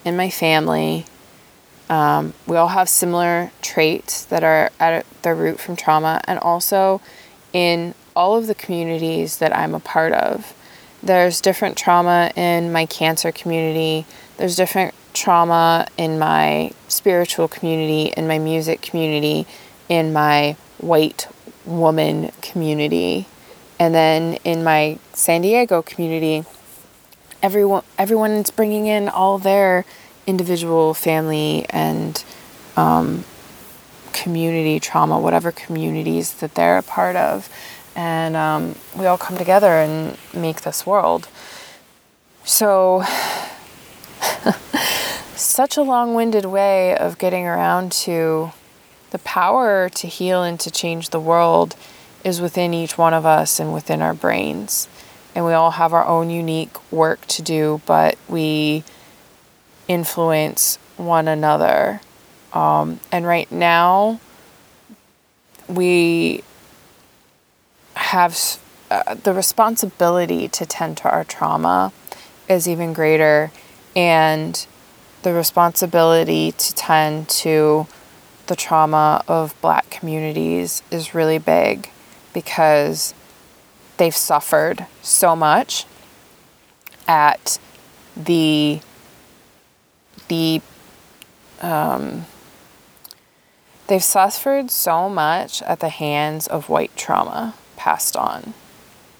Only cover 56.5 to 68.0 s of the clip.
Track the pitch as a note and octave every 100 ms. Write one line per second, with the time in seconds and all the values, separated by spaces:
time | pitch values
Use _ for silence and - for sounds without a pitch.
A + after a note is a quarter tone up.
56.5 | D#3+ D#3+ - - D#3+ D#3+ - - - D#3+
57.5 | D#3 D3+ D#3 - D#3+ D#3+ - - E3+ D#3
58.5 | D3+ D3+ D3+ D#3 - - - _ _ _
59.5 | _ _ _ - F3 E3 - E3 D#3 D3+
60.5 | - - - - - F3 E3 D#3+ D#3 D3+
61.5 | D3+ E2 - - G#3 - - - - -
62.5 | D#3+ D#3 D3+ D#3 E3 - F3+ E3+ E3+ -
63.5 | F3 E3+ E3+ F3 F#3+ G#3+ A3+ - - -
64.5 | - _ _ _ - _ _ _ _ _
65.5 | - - F3+ F3+ F3 E3+ E3+ E3 - -
66.5 | - - - _ _ _ _ _ _ _
67.5 | _ _ _ _ -